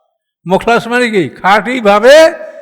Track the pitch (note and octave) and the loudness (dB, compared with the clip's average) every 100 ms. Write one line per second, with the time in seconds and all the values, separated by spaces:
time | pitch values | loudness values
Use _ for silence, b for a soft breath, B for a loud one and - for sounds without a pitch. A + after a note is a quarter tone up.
0 | _ _ _ _ E3+ F#3 - A#3 A3+ A#3+ | _ _ _ _ -4 -4 0 -2 -2 -4
1 | A#3+ G#3+ C#3 - F3+ G#3+ G3+ B3+ G#3 G#3 | -2 -4 -6 -6 -2 -2 -2 -4 0 2
2 | A#3 D4+ D#4+ - - - | 4 4 4 0 -16 -20